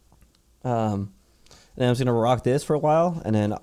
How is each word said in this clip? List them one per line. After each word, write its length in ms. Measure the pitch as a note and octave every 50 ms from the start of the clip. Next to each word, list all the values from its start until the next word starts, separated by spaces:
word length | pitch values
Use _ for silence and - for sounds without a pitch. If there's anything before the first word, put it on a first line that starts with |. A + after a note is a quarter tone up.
| _ _ _ _ - _ _ _ _ _ _ _ -
Um, 500 | B2 A#2+ A2+ A2 G#2+ G#2 G2 G2+ G2 - _ _ _ _ _ - - - - - _ -
and 80 | - B2+
I 40 | B2
was 100 | B2 A#2+
gonna 120 | C3+ B2 A#2+
rock 300 | A#2 A2 A#2+ B2+ A#2 -
this 200 | B2 B2+ D3 -
for 100 | - D#3
a 60 | D3
while, 420 | D3 D3+ D3+ D#3+ E3+ F3+ E3+ D#3+ -
and 120 | G#2+ G#2+
then 180 | G#2+ G#2 G#2 G#2 -